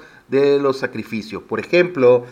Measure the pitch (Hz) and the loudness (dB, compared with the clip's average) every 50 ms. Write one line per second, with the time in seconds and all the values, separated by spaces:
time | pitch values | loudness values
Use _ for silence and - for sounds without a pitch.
0 | - - - - _ _ 127 135 143 143 143 139 143 139 135 - - 123 - 110 | -8 -18 -20 -20 _ _ 0 0 2 2 2 2 0 -2 -2 -2 -4 -8 -8 -10
1 | 104 - 113 110 101 - 101 92 - - 110 107 104 - - 175 175 175 180 135 | -10 -8 -10 -10 -8 -8 -12 -12 -10 -8 -8 -8 -6 0 0 0 0 0 0 2
2 | 127 123 127 120 120 - | 4 4 4 4 0 -4